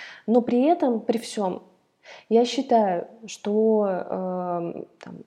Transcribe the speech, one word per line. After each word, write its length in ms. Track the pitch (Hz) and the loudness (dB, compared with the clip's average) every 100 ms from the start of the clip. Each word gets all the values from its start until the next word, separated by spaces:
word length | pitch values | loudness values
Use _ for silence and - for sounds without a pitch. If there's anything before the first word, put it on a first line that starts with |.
| - - - | -18 -12 2
Но 160 | 240 | 2
при 200 | 240 240 | 4 2
этом, 360 | 277 349 294 226 | 4 4 2 0
при 180 | 214 226 | -2 -4
всем, 440 | - - 190 - - _ _ _ - - _ | -4 -6 -4 -6 -12 _ _ _ -20 -20 _
я 140 | 226 240 | 2 2
считаю, 600 | - 269 233 208 175 - 226 226 | -2 2 2 2 0 -6 -14 -18
что, 600 | - 208 214 220 220 202 | -10 -2 2 4 4 2
эм, 1000 | 180 - 185 185 180 180 175 170 - - _ | -2 -4 -6 -4 -6 -4 -4 -6 -8 -14 _
там, 120 | - - | -18 -18